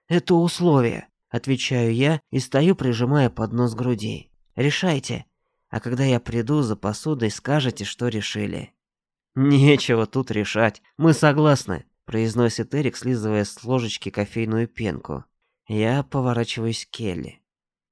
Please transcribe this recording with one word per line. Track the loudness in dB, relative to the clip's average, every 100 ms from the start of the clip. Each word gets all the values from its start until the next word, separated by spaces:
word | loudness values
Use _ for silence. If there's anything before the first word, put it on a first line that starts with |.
| _
это | -2 2 2
условие», | 2 2 4 4 4 -2 -12 _ _
отвечаю | -6 -2 -2 0 0 0
я | 2 2 0 -2
и | -6
стою, | -2 2 2 2
прижимая | 0 0 2 2 2
поднос | 0 -4 0 -2
к | 0
груди. | -2 -2 -4 -10 -14 _ _ -4
«Решайте, | -2 0 0 -2 -4 -10 -10 _ _ _ _
а | -8
когда | -6 0
я | 2 2
приду | 0 -4 0 0
за | 0 -2
посудой, | -4 -4 -4 -2 -2
скажете, | -4 -2 0 0 -4
что | -10 -4 -4
решили». | -4 -6 -6 -6 -8 -12 _ _ _ _ _ _ 0
«Нечего | 4 6 6 6 4 0 0
тут | -2 -2
решать, | -2 -2 0 0 0 _ 2
мы | 4
согласны», | 6 4 4 4 4 0 -8 -10 _ -6
произносит | -2 -2 2 0 0 -4 -2
Эрик, | -2 -4
слизывая | -4 -2 0 0
с | -2 -6
ложечки | -2 -2 -2 -6 -8
кофейную | -4 -4 -4 -2 -2 -2
пенку. | -4 -4 -4 -8 -10 -10 _ _ _ _
Я | -2 0 0
поворачиваюсь | -2 -2 -2 -2 -2 -4 -4 -6 -10
к |
Келли. | -8 -6 -6 -10 -14 _ _ _ _ _